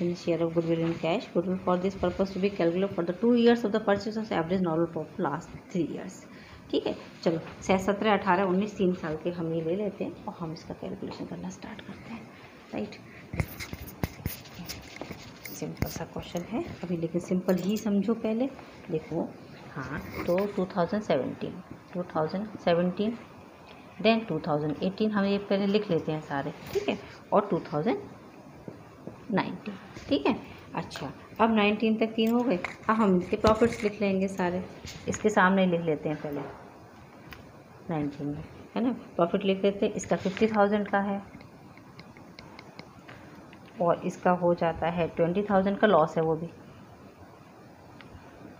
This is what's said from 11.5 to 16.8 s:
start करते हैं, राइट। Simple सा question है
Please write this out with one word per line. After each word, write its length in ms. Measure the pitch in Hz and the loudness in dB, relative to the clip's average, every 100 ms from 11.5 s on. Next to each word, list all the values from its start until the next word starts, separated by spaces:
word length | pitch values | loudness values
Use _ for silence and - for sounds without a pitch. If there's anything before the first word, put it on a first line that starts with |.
start 300 | - - - | -10 -14 -14
करते 320 | - - - | -14 -16 -14
हैं, 80 | 226 - - - - - | -14 -14 -18 -20 -20 -10
राइट। 220 | 214 208 - - - - - - - - - - - - - - - - - - - - - - - - - - | -8 -8 -12 -18 -20 -8 -6 -6 -8 -12 -12 -12 -8 -8 -6 -10 -10 -12 -14 -12 -12 -14 -14 -12 -12 -14 -16 -16
Simple 380 | - 160 165 - | -10 -10 -6 -6
सा 160 | - 165 | -6 -8
question 360 | 160 - 175 175 | -8 -6 -8 -4
है 140 | 233 339 - | -4 -4 -8